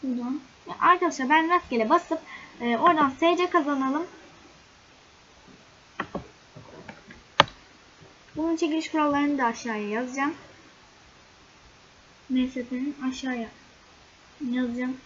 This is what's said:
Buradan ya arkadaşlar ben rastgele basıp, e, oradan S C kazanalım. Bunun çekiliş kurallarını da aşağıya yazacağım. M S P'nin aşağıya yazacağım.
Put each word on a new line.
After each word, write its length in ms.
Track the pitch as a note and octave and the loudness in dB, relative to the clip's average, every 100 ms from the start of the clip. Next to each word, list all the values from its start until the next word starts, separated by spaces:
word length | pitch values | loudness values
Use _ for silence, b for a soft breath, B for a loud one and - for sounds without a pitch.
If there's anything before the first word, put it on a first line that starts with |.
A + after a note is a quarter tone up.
Buradan 360 | C4 A#3+ B3 D4 - - - | -2 -2 -2 -6 -8 -20 -14
ya 80 | - | 2
arkadaşlar 500 | D#4+ F4+ F4 D#4 B3+ | 4 6 2 0 2
ben 200 | D#4 E4 | 4 4
rastgele 400 | F4 - A#3 A3 | 2 2 0 4
basıp, 300 | E4+ - D#4 B B B - | 2 2 -6 B B B -6
e, 160 | A#3+ A#3 | -2 4
oradan 320 | D#4+ D#4 C#4 C4 | 4 6 2 4
S 180 | E4 F4 | 2 4
C 120 | F4+ | 2
kazanalım. 580 | F4 C#4+ C#4 C4 C#4+ F4+ - - - - - - - - - - - - - - - - - - - - - - - - - - - - - - - - - - - - - - - - - - - | 2 2 0 0 -2 -4 -12 -20 -20 -20 -20 -20 -20 -20 -20 -20 -20 -20 -20 -20 -20 -20 -20 -20 -12 -10 -10 -14 -20 -20 -20 -20 -20 -18 -20 -20 -20 -20 -2 -2 -2 -20 -20 -20 -20 -20 -20 -16 -6
Bunun 200 | E4 D#4+ | -2 0
çekiliş 360 | E4 D#4+ D#4+ | 0 -2 -2
kurallarını 460 | D#4 D4 C#4+ C#4+ C#4+ | 0 2 2 0 0
da 80 | A#3+ | -2
aşağıya 440 | A3+ A#3+ G#3+ G#3 | -2 -6 -6 -4
yazacağım. 440 | G#3+ B3+ C4+ C#4+ E4 - - - - - - - - - - - - - - - - - - - | -4 -4 -2 -4 -4 -14 -20 -20 -20 -20 -20 -20 -20 -20 -20 -20 -20 -20 -20 -20 -20 -20 -20 -2
M 180 | B3+ B3+ | 0 0
S 180 | B3+ A#3+ | -2 -6
P'nin 300 | B3+ C#4 C#4+ C4 | -4 -6 -4 -6
aşağıya 380 | B3+ C4+ B3 A3 - - - - - - - - - C4 | -4 -6 -4 -8 -12 -20 -20 -20 -20 -20 -20 -20 -10 -4
yazacağım. 460 | B3 B3 A#3+ B3+ C4 | 0 0 -2 -4 -6